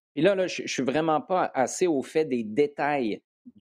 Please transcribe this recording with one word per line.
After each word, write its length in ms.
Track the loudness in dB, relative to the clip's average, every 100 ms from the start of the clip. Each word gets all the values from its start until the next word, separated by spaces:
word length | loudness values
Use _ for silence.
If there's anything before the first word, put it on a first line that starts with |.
| _ 0
et 60 |
là, 120 | 2
là, 140 | 2 0
je, 140 | -4 -6
je 60 |
suis 100 | -2
vraiment 380 | 0 0 2 0
pas 320 | 0 -2 0
assez 320 | 0 -2 0 0
au 160 | 0
fait 220 | 0 -2
des 180 | 0 -2
détails 800 | 0 0 0 0 -2 0 -2 -4 _ _ -20 -20